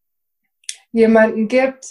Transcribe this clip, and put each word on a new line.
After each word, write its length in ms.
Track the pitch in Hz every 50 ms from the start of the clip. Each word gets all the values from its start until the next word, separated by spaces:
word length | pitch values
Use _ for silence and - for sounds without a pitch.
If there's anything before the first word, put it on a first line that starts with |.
| _ _ _ _ _ _ _ _ _ _ _ _ _ - - - _ _
jemanden 560 | - 226 220 220 220 220 220 214 220 220 220 202
gibt 400 | 247 254 262 262 262 - - -